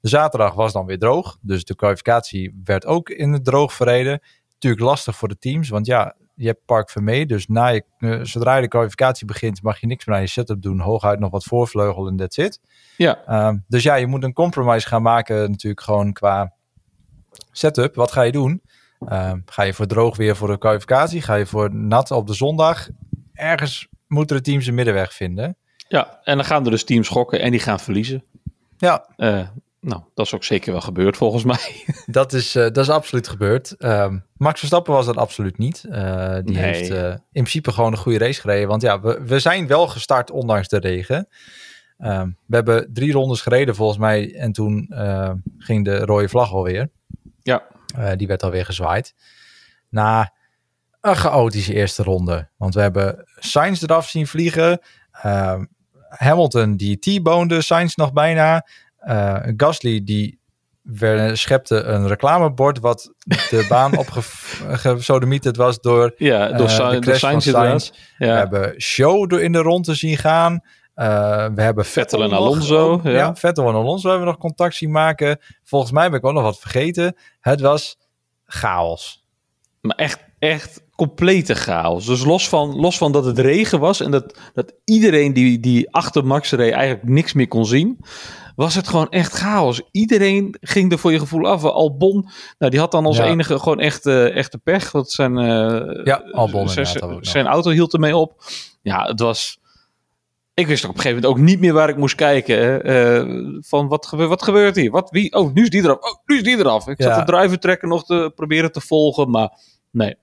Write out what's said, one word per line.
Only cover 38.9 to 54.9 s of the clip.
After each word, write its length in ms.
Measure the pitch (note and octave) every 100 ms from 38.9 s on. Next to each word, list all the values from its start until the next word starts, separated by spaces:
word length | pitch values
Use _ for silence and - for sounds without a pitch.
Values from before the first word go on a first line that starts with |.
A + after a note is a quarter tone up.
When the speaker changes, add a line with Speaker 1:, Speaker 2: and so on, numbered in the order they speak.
| G2
Speaker 1:
we, 200 | G#2+ A#2 B2
we 140 | C3+
zijn 280 | D#3+ F#3 D3
wel 200 | D3 E3+
gestart 440 | - - B2+ -
ondanks 360 | C#3 A#2+ G#2+ F#2
de 100 | G#2
regen. 480 | F#2 F2+ F2+ C#3+ G3+ _ - - - - _ _
Ehm, 320 | A2+ F#2+ F#2 F2+ -
we 100 | A#2
hebben 340 | A2+ A#2 -
drie 180 | A#2 C#3+
rondes 300 | C#3 C3+ A#2+
gereden 340 | - B2 C#3 G2+
volgens 220 | A2 G#2
mij. 360 | A2 G#2+ G#2 -
En 160 | A#2+
toen, 360 | G#2 G#2+ G#2 -
eh, 420 | C3 G2+ F#2+ F#2+ F#2 - -
ging 280 | - A2 G2+
de 120 | G2
rode 300 | F2 G#2 G2+
vlag 240 | B2 A#2+
alweer. 360 | F#2+ F#2 F#2 C#3+ _ _ - - _
Speaker 2:
Ja. 220 | - B2+ - _ - B2+
Speaker 1:
Eh, 140 | G2+ F#2+
die 120 | G2
werd 160 | F#2+
alweer 220 | F#2+ F2+ F2+
gezwaaid. 500 | F#2 E2+ F#2+ - _ _ _ _ _ _ _ _
Na 440 | A2 G#2+ A2+ G#2 _ _ _ _ _ _ _
een 140 | G#3 F3+
chaotische 580 | D#3+ C#3+ A#2 G#2 G2
eerste 300 | G#2 G2 -
ronde. 460 | F#2+ F#2 F2 E2+ D#2 _
Want 160 | F#2+
we 80 | F#2+
hebben 440 | G2+ F#2+ G2 - - _
Sainz 420 | - D3 E3+ F3+
eraf 260 | D#3+ E3 D#3+
zien 180 | D#3+ D3
vliegen. 520 | D#3 E3+ E3 E3 F3 _